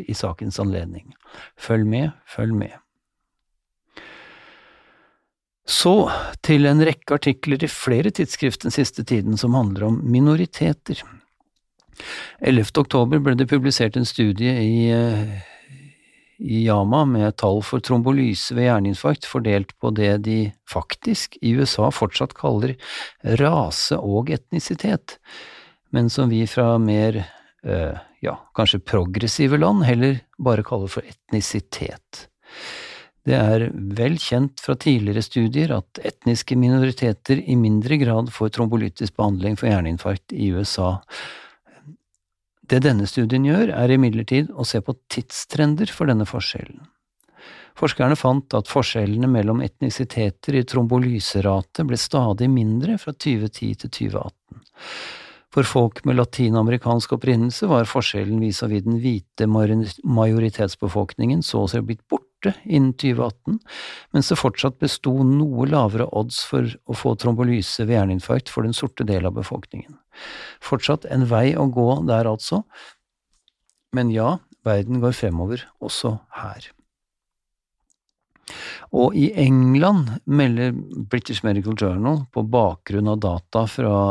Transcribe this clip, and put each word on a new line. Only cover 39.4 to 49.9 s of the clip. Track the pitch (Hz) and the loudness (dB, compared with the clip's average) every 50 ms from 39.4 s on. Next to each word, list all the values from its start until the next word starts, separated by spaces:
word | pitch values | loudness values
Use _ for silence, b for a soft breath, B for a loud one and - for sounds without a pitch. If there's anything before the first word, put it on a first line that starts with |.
| 90 104 107 | -2 -2 -2
for | - - 117 | -2 0 2
hjerninfarkt | 104 92 82 82 82 85 - 92 95 90 - - - | 2 2 0 -2 -4 -4 -4 -4 -6 -6 -8 -10 -6
i | 151 110 98 | -2 -2 0
U | 90 92 | 0 -2
S | 101 - - - | -2 -4 -2 -2
A. | 92 92 92 95 B B B B B B B B B B B B B B B B B 147 160 - _ _ _ _ _ _ _ _ _ _ _ _ _ | -2 -2 -2 -4 B B B B B B B B B B B B B B B B B -20 -20 -20 _ _ _ _ _ _ _ _ _ _ _ _ _
Det | - 127 131 | 2 2 4
denne | 131 147 123 101 101 | 4 4 4 4 2
studien | 98 - 131 117 110 127 131 135 | 0 0 0 0 2 2 2 4
gjør, | 143 160 196 233 220 - | 4 4 4 2 2 0
er | - 123 123 | 2 2 4
imidlertid | 131 135 131 120 107 113 107 - 127 135 156 - | 6 6 4 4 2 0 -2 0 0 0 0 -2
å | - - 123 | -4 -6 -6
se | - - 110 | -4 -4 -4
på | - - 117 - _ - | -4 -6 -8 -10 _ -10
tidstrender | - 123 120 - - - - - - - 151 147 151 156 220 - | -10 -10 -8 -8 -12 -12 -10 -6 -2 2 2 2 2 2 -2 -4
for | - - 170 143 | -2 -2 0 2
denne | 120 107 104 | 2 2 0
forskjellen. | - - 117 98 - - - - - - - 147 - _ _ _ _ _ _ B B B B B B B B B B B | -2 -4 -6 -6 -6 -8 -10 -12 -14 -18 -20 -20 -20 _ _ _ _ _ _ B B B B B B B B B B B
Forskerne | - 160 156 - - 135 131 151 | -2 -2 0 0 2 2 2 2
fant | - - 131 127 139 - - - | 2 2 2 2 2 0 -2 -2
at | 110 101 - | -2 -2 0
forskjellene | - 143 120 - - 117 104 101 104 113 127 131 | 0 0 0 0 0 -2 0 0 0 0 2 2
mellom | 127 110 104 107 110 123 | 2 2 2 2 0 -2
etnisiteter | 131 127 - _ 143 127 | -2 -6 -6 _ -6 -4